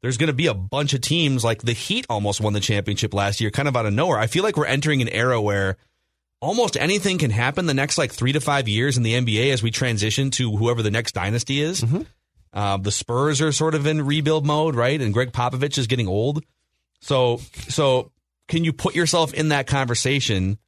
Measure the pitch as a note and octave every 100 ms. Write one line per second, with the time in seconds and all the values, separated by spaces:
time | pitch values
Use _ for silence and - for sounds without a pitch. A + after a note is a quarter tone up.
0 | A#2+ A#2+ D#3+ C3+ D#3+ G2+ F#2+ C3+ D3 C3+
1 | - E3+ D3+ C3 A#2 A2+ A#2 A#2 - G#3+
2 | B3+ A2 G#2 G2+ G#2+ G#2 - G#2 G2 G2+
3 | G#2+ G2+ G2+ G2+ G#2+ - C#3+ B2 A2 G2+
4 | F3 A#2+ A#2 E3+ G#3 D#3 D3+ C3+ D3+ C#3+
5 | A#2 G#2 B2 A#2+ G#2 G2+ G2 F#2+ _ _
6 | _ _ _ _ C#3 A3 A#3 - D3 G3+
7 | G3 F#3 D3 G#2+ B2 D3 E3+ C3+ C#3+ -
8 | C3+ - B2+ C#3+ C#3+ C#3+ A#2 G#2 C#3 B2+
9 | A2+ A#2 B2 G#2+ C3 B2+ A2+ A2 B2+ A2
10 | G#2+ G#2+ C3+ - B2 G#2 A#2 A#2+ G#2+ G#2+
11 | A2+ - F#2 A#2 - C#3 D3+ F#3+ A#2 E3
12 | D#4+ _ _ _ _ G2 G2+ G2 G2 -
13 | - A#2+ C#3+ C#3 D#3 C#3+ D#3+ D#3 C#3+ D#3
14 | C#3 D3+ D3 D#3 D3 D3+ D#3+ B2 A#2+ D3+
15 | A#2 G#2 B2+ B2 B2 B2+ C#3+ C#3+ A#2 B2+
16 | G2+ G2 A#2+ D3 - _ _ _ _ _
17 | - C3+ B2 A#2+ - - - - C#3+ B2+
18 | - _ _ _ - E3 E3 - - E3
19 | E3 F3 D#3 D#3 D#3 C#3+ C3+ C#3 C3 A#2+
20 | C3 C#3 B2+ G2 F#2 G#2+